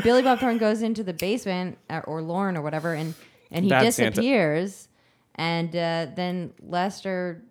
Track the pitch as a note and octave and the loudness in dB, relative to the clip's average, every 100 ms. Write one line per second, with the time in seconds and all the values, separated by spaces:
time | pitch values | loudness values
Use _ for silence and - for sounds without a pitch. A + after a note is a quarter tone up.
0 | A3+ B3 C4 A#3+ B3+ A#3 G#3+ G#3+ A3+ A3 | 4 6 4 2 2 2 2 0 -2 -2
1 | F#3 E3 F#3 A#3+ G#3 F3+ F#3 - - D#3+ | -4 -4 -2 -2 -2 -4 -4 -10 -10 -8
2 | - D#3 E3 F3 G3 E3+ D3 D3+ E3 D#3 | -6 -6 -4 -2 -2 -2 -4 -4 -4 -4
3 | D#3+ D#3+ - _ _ E3+ F#3+ C3 A#3 A#3 | -6 -8 -18 _ _ 0 4 6 6 4
4 | A2+ C#3 A#3+ B3+ D#3+ D3+ G3 - - _ | 2 2 2 4 4 2 -2 -8 -20 _
5 | _ _ _ - E3 E3+ E3+ E3+ E3 E3 | _ _ _ -6 -2 0 -2 -2 0 -2
6 | E3 - F3+ F3+ E3+ - - F3 F#3+ F#3+ | -4 -4 -4 -4 -8 -12 -4 -2 -2 -4
7 | G3 F#3 F3+ E3 - | -6 -4 -4 -6 -16